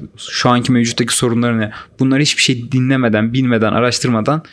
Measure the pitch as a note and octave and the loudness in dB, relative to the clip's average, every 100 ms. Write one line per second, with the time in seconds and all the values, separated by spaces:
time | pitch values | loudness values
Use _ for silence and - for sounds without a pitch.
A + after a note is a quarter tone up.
0 | - - - - B2+ B2 A#2+ B2 A#2 A#2 | -18 -16 -10 -2 2 2 2 2 2 -2
1 | A#2+ - B2 A#2 A#2+ A2+ G#2+ - - - | -2 0 0 0 0 0 -4 -8 -12 -2
2 | C3 C3+ D3 - - B2+ A#2 C3 B2+ C3+ | 0 2 0 0 0 -2 -2 0 2 2
3 | A#2+ G#2+ A2+ B2+ B2+ A#2 G#2+ G#2 A#2+ A#2+ | 2 2 0 0 2 2 2 2 0 0
4 | B2+ A2+ G#2+ D#3 - | 0 0 0 -2 -4